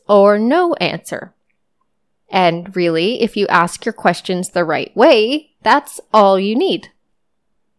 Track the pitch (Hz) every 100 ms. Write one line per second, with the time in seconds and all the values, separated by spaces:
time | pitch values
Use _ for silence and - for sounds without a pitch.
0 | - 202 202 208 233 330 349 - 170 170
1 | - - - _ _ _ _ _ _ _
2 | _ _ _ 185 180 170 175 180 175 160
3 | 185 254 208 208 196 175 175 - 165 -
4 | - 175 - 180 180 175 160 143 - 190
5 | 269 240 220 302 - _ 220 277 - -
6 | - 220 196 190 196 233 370 202 - _
7 | _ _ _ _ _ _ _